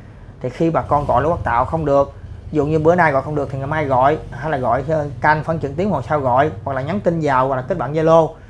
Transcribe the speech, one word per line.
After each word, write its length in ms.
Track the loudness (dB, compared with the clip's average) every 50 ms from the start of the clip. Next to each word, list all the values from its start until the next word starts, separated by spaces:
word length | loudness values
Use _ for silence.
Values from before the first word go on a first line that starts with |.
| -20 -20 -20 -20 -20 -20 -12 -10
Thì 80 | -8 -8
khi 200 | -2 0 0 2
bà 120 | 2 0
con 240 | 0 0 0 0 0
gọi 140 | 2 2 2
là 80 | 2 2
Quốc 140 | 0 0 -2
Tạo 220 | 0 0 0 0
không 200 | 0 -2 -2 0
được, 280 | 2 4 4 2 2 -2 -10 -16 -16 -16 -16 -12 -4
ví 60 | -2
dụ 80 | -2 0
như 140 | 0 0 2
bữa 160 | 4 4 4
nay 160 | 6 4 4
gọi 100 | 2 0
không 140 | -2 -2 -4
được 140 | -4 -4 -4
thì 60 | -6
ngày 100 | -6 -6
mai 180 | -4 -4 -2 0
gọi, 320 | 0 2 4 4 4 2 0 -4 -10
hay 200 | -10 -8 -6 -4
là 60 | -4
gọi 260 | -2 0 0 0 0 0
cho 160 | -2 -2 -2 -2 -4 -4 0
kênh 220 | 2 2 2 2 0
Phân 160 | -4 -4 -4
Trần 140 | -4 -6 -4
Tiến 140 | -4 -2 -2
Hoàng 140 | -2 -2 -2 -2
sau 100 | -2 0
gọi, 320 | 0 2 2 2 2 2 -2 -6 -8
hoặc 100 | -6 -6
là 80 | -4
nhắn 180 | -4 -4 -4 -2
tin 200 | 0 0 0 0 0
vào, 240 | 2 2 2 2
hoặc 80 | 2 0
là 60 | -2
kết 160 | -4 -4 -4
bạn 160 | -4 -4 -4 -2
Zalo. 340 | 0 4 6 6 6 4 2 -2 -10 -20